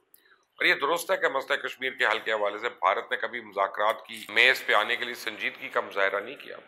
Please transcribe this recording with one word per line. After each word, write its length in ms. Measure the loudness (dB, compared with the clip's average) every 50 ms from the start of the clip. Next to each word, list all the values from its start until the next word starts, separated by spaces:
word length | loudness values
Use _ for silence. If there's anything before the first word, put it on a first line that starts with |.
| _ _ _ _ _ _ _ _ _ _ _ 0
और 80 | 2
ये 80 | 2 2
दुरुस्त 360 | 2 2 0 0 -2 0 -2
है 60 | -2
कि 120 | 0 0 0
मसला 280 | 0 -2 -2 -2 -2 -2
कश्मीर 320 | -2 -8 -8 -6 -6 -6 -2
के 120 | 0 2
हल 140 | 2 2 2
के 140 | 0 0 0
हवाले 260 | 0 0 0 -2 -2
से 100 | -4 -6 -4
भारत 320 | 2 2 4 4 2 0 -2 -4
ने 40 | -4
कभी 220 | -4 -6 -6 -10 -12
मुज़ाकरात 560 | -6 0 0 0 0 0 0 2 2 2 0 -4
की 240 | -12 -14 -14 -12 0 4
मेज़ 300 | 6 6 6 6 4 2
पे 80 | 2 4
आने 200 | 4 4 2 0
के 80 | -4 -4
लिए 100 | -8 -8
संजीदगी 520 | -8 -8 -10 -8 -6 -6 -6 -6 -8 -12 -4
का 100 | -4 -4 -4
मुजाहरा 380 | -2 -2 0 0 2 0 -2
नहीं 160 | -4 -6 -12
किया। 200 | -14 -14 -16 -16 -16 -2